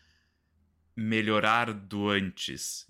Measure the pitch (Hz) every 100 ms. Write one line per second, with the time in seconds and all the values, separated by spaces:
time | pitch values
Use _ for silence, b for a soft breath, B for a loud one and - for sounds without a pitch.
0 | b b b b b _ _ _ _ -
1 | 110 110 107 107 107 117 113 104 98 104
2 | 101 101 95 - - 67 - - -